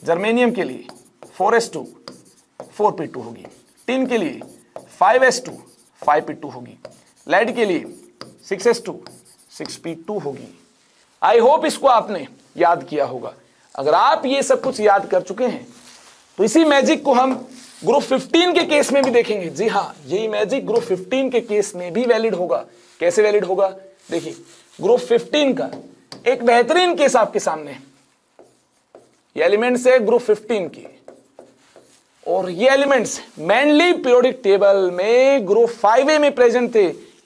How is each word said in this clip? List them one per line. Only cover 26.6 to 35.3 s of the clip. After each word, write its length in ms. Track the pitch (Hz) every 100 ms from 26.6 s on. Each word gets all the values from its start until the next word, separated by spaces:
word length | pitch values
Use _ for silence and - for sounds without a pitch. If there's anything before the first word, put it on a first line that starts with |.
| 240 320 359 320
case 200 | 277 247
आपके 240 | 214 208
सामने 300 | - 156 143
है। 120 | 135 - _ _ _ _ _ _ _ _ _ _ - _ _ _ 143
ये 80 |
एलिमेंट्स 420 | 165 208 240 247 247
है 120 | 254
group 220 | 208 240
fifteen 480 | 240 208 - 226 165
की, 180 | - - - - - _ - - _ _ - _ _ _ _ -
और 240 | 180 185
ये 200 | 175 254
elements 480 | 269 277 269 208 - - -
mainly 520 | 160 220 294 302 349
periodic 460 | 349 262 247 247 -
table 460 | 196 196 202 196 185
में 580 | 175 202 240 269